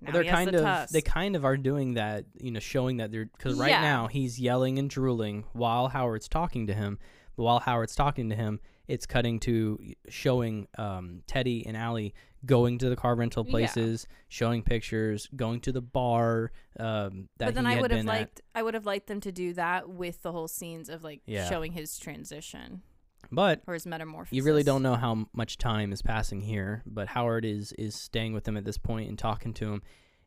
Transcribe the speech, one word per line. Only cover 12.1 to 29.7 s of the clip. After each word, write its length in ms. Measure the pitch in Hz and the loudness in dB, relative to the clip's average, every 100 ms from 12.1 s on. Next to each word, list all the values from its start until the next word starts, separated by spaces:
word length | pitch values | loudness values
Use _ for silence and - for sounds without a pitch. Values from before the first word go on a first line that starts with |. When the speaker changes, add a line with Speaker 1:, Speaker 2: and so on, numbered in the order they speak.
| - - - 127 | -8 -20 -16 4
Speaker 1:
going 320 | 127 120 120 | 6 6 2
to 100 | 127 | 0
the 60 | 123 | 2
car 200 | 123 117 | 2 2
rental 280 | 117 117 113 | 2 0 2
Speaker 2:
Yeah. 60 | |
Speaker 1:
places, 560 | 117 117 117 113 113 - - - | 2 2 2 0 0 -6 -18 -16
showing 340 | - 117 117 | -2 0 2
pictures, 640 | - 117 - 113 110 104 - 135 | 2 2 0 0 0 0 -6 -4
going 260 | 113 120 | -2 -2
to 100 | 135 | -2
the 100 | 127 | -4
bar, 680 | 120 135 123 117 117 113 113 - - - | -2 -2 2 4 4 2 0 -6 -16 -6
um, 480 | 113 107 101 95 95 _ | -2 -2 -2 -6 -14 _
that 80 | 254 | -2
Speaker 2:
But 80 | 240 | 0
then 100 | 240 | 2
Speaker 1:
he 60 | |
Speaker 2:
I 20 | 240 | 4
Speaker 1:
had 60 | |
Speaker 2:
would 100 | 254 | 4
have 80 | 226 | 2
Speaker 1:
been 80 | 220 | 2
at. 100 | 220 | 0
Speaker 2:
liked, 220 | 220 - - | -2 -10 -8
I 80 | 233 | -4
would 120 | 226 220 | -2 -2
have 100 | 208 | -2
liked 220 | 196 - | -4 -4
them 120 | 208 | -8
to 100 | 196 | -6
do 220 | 180 180 | -4 -4
that 360 | 175 170 180 - | -2 0 -2 -4
with 320 | 180 175 170 | -8 -8 -6
the 100 | 220 | -8
whole 140 | 175 160 | -6 -8
scenes 400 | - 170 165 165 | -8 -10 -12 -12
of, 120 | 160 | -14
like, 180 | 160 147 - | -14 -16 -8
Speaker 1:
Yeah. 240 | 104 90 | -4 -2
Speaker 2:
showing 220 | 170 160 | -2 -4
his 260 | 170 156 - | -6 -10 -12
transition. 840 | - 151 151 147 - - 123 185 - _ _ _ - | -12 -14 -14 -14 -14 -14 -14 -16 -18 _ _ _ -6
Speaker 1:
But 320 | 127 196 156 - | 2 4 2 -2
Speaker 2:
Or 80 | |
his 140 | 170 180 | -10 -8
metamorphosis. 460 | 165 160 156 175 127 | -10 -10 -14 -4 0
Speaker 1:
you 60 | |
really 180 | 143 151 | 4 6
don't 220 | 143 135 | 6 4
know 100 | 131 | 4
how 200 | 120 123 | 2 2
m-, 160 | 113 107 | 0 -2
much 240 | - 113 - | -4 -4 -2
time 340 | 123 107 104 | 0 0 0
is 120 | 101 | 0
passing 380 | - 110 107 101 | 0 0 -2 -4
here, 420 | 104 107 95 107 - | -4 -2 -2 -6 -8
but 220 | 107 101 | -6 -4
Howard 360 | 123 120 113 | 0 2 2
is, 280 | 110 104 101 | 0 -4 -6
is 220 | - 110 - | -6 -8 -8
staying 380 | - 117 110 | -6 -4 -2
with 100 | 110 | -2
them 120 | - 107 | -2 -4
at 100 | 104 | -4
this 120 | - | -4
point 320 | - 113 107 | -4 -4 -4
and 80 | 104 | -4
talking 340 | 113 104 113 113 | -2 -2 -6 -4
to 180 | 107 | -4